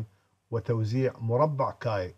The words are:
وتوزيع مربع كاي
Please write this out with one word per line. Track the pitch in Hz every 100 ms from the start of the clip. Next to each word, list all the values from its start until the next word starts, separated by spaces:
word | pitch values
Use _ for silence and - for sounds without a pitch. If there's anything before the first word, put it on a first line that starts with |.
| 110 _ _ _ _
وتوزيع | 113 - 113 107 127 135 -
مربع | 113 120 156 135 120
كاي | - 117 101 90